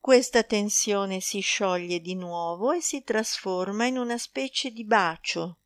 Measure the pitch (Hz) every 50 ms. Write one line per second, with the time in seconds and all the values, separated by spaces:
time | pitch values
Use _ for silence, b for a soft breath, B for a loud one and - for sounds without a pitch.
0 | - - 262 247 269 - - 240 220 - 226 208 208 208 - - - 220 202 202
1 | 196 190 190 190 185 - - 202 190 - - - 214 190 180 180 175 175 175 175
2 | 165 175 185 185 180 175 170 170 170 170 170 175 202 254 320 359 311 - - 277
3 | 262 - 233 214 220 - - - - 196 185 180 185 190 202 214 233 254 254 254
4 | 247 240 233 240 - - _ - 269 269 - - - 269 220 220 233 208 226 214
5 | 185 165 160 - _ - - 170 165 180 170 _ _